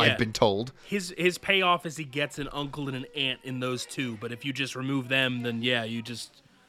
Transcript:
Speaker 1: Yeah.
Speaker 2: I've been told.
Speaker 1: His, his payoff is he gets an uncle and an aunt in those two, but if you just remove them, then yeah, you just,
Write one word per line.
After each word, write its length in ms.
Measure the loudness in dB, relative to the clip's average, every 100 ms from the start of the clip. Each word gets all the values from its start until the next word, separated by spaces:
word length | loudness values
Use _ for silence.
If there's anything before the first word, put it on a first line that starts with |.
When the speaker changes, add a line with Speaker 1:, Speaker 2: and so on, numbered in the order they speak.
Speaker 1:
Yeah. 100 | 6
Speaker 2:
I've 60 | 4
been 140 | 2
told. 400 | 6 6 6 0 -8
Speaker 1:
His, 300 | -4 -2 -2 0
his 220 | 0 2
payoff 480 | 2 4 6 4 0
is 100 | -8
he 60 |
gets 360 | -6 -2 -4 -4
an 80 | -6
uncle 360 | -4 -4 -4 -4
and 80 | -4
an 100 | -6
aunt 240 | -2 -2 -2
in 160 | -6 -4
those 260 | -2 -2 -4
two, 300 | -4 -4 -4
but 120 | -8
if 120 | -6
you 80 | -6
just 220 | -4 -4
remove 340 | -4 -2 -2 0
them, 340 | 2 2 0
then 200 | -2 0
yeah, 220 | 0 0
you 180 | 0 -4
just, 400 | -6 -8 -10 -16 -20 _